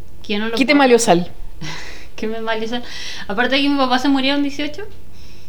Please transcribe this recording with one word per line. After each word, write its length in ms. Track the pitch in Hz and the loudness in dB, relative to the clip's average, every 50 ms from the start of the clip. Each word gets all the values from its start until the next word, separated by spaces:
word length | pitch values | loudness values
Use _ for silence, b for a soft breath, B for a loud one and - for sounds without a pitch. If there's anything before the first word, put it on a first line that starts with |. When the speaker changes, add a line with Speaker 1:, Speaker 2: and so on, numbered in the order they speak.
| - - - - - | -6 -6 -6 -6 -4
Speaker 1:
Que 120 | - 208 | -4 -2
yo 40 | 208 | -2
no 80 | 220 226 | -2 0
lo 80 | 226 | 0
Speaker 2:
¿Qué 80 | 226 269 | 2 4
te 80 | 233 294 | 4 6
Speaker 1:
puedo 60 | 285 | 6
Speaker 2:
valió 180 | 277 254 240 226 | 6 6 6 6
Sal? 320 | 233 220 170 175 175 - - - - - - - | 6 6 4 4 2 0 -4 -6 -6 -6 -6 -6
Speaker 1:
<laughs> 560 | 156 151 156 - - - - - - - - | -6 -4 -4 -4 -4 -6 -6 -6 -6 -6 -6
¿Qué 100 | - 220 | -4 -4
me 140 | 220 226 226 | -4 -4 -4
valió 280 | 220 226 226 220 226 220 | -4 -4 -2 -2 -2 -4
Sal? 140 | 240 247 240 B B B B B B B B B | -4 -4 -4 B B B B B B B B B
Aparte 280 | 202 220 240 247 262 | 0 0 2 2 2
de 60 | 285 277 | 2 2
que 60 | 285 | 2
mi 80 | 285 277 | 2 2
papá 200 | 262 247 247 - | 2 2 2 2
se 100 | - 285 | 4 4
murió 260 | 269 269 262 269 285 | 2 4 2 2 2
en 80 | 285 285 | 2 0
dieciocho. 400 | 277 277 - 294 294 294 339 427 - - - - - - b b b b b b | 0 -2 -4 -4 -4 -4 -6 -6 -6 -6 -6 -6 -6 -6 b b b b b b